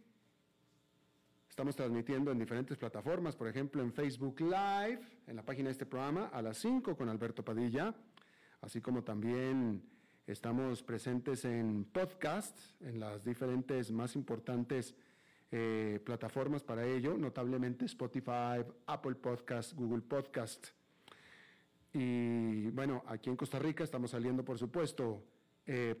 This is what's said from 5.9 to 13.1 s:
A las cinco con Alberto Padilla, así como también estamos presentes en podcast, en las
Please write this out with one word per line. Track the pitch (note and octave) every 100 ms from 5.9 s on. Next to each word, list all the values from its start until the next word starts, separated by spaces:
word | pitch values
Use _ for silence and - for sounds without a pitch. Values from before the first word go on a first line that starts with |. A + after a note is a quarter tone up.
| C3 C#3 E3+ G#3
A | B2+
las | A2 A2
cinco | A3+ C4 A3 D3
con | A#2+
Alberto | A2 A#2 A#2
Padilla, | A2 A2 A#2+ C3 G#3 A3 - - - - - -
así | A2 A#2
como | A#2+ B2
también | A#2 G#2 A2+ B2 C3 C3 A#2 G2+ - - - _ -
estamos | G#2 A#2 B2 C3 A#2
presentes | - A2+ B2+ B2 B2+ B2+
en | B2+ A#2 A2+ G#2+ G2+
podcast, | F#3 F#3 - D3+ F#3+ G#3 - - -
en | C#3+ A2+
las | G#2+